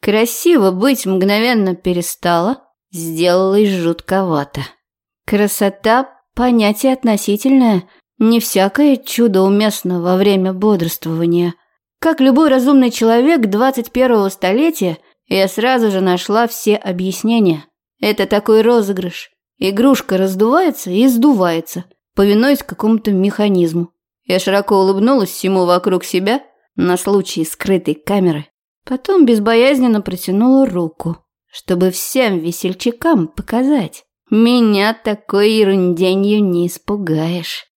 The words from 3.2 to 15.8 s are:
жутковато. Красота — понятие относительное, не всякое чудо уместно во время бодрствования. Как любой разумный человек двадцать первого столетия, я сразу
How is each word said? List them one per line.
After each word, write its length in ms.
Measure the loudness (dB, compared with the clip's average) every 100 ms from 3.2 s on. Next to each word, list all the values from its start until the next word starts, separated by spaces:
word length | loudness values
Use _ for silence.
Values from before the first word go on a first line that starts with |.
| 0 2 2 2 2
жутковато. 920 | 0 -2 -4 -4 -4 0 -2 -4 -10 -12 _ _ _ _ _ -4
Красота — 840 | -2 0 0 -4 -2 0 0 0 _ _ -4
понятие 580 | 0 2 2 0 0
относительное, 920 | 0 0 -2 -2 -2 2 4 4 2 -2 _ _ _
не 220 | 2 2
всякое 560 | 0 0 0 2 2 2
чудо 460 | -2 0 2 2
уместно 600 | 2 2 0 -2 -4 -4
во 140 | 0 2
время 380 | 2 2 -2
бодрствования. 1000 | -2 0 0 -2 -6 -8 -2 0 0 0 -4 _ _ _ _
Как 220 | -2 2
любой 280 | 2 4 4
разумный 420 | 2 4 4 2
человек 560 | 0 2 2 2 2 0
двадцать 440 | 0 0 -2 -6
первого 380 | -2 2 2 0
столетия, 680 | -2 -2 0 0 -2 -4 -6 _ _ _
я 200 | -2 -2
сразу 440 | 0 0 2